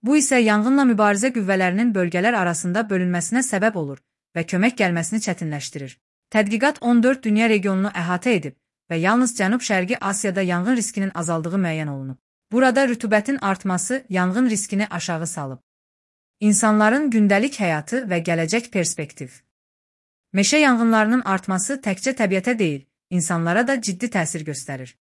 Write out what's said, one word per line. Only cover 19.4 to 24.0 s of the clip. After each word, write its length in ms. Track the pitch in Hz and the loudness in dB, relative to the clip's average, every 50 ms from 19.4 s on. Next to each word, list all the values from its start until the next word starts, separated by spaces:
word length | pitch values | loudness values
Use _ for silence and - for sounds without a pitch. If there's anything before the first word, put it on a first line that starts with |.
| _ _ _ _ _ _ _ _ _ _ _ _ _ _ _ _ _ _ - | _ _ _ _ _ _ _ _ _ _ _ _ _ _ _ _ _ _ 0
Meşə 280 | 185 202 - 285 302 302 | 0 2 4 4 4 6
yanğınlarının 600 | 277 247 226 233 233 226 220 214 214 233 254 240 | 6 4 4 4 4 4 4 4 2 2 0 0
artması 520 | 190 190 185 185 - 190 185 185 - 277 269 269 | 0 -2 -2 -2 -2 -4 -2 -2 -4 -6 -6 -4
təkcə 300 | 214 190 190 - 269 262 | -4 -4 -2 -2 -4 -2
təbiətə 420 | 262 226 196 185 190 185 247 247 220 | 0 0 0 0 0 0 -2 0 0
deyil, 280 | 208 165 147 139 139 _ _ _ _ _ | 0 -2 -2 -4 -10 _ _ _ _ _
insanlara 560 | 180 180 170 - 185 165 165 170 175 208 247 | -2 -2 0 0 -2 -2 0 0 2 2 2
da 100 | 240 269 262 220 | 0 0 -2 -2
ciddi 260 | - 190 180 | -6 -6 -4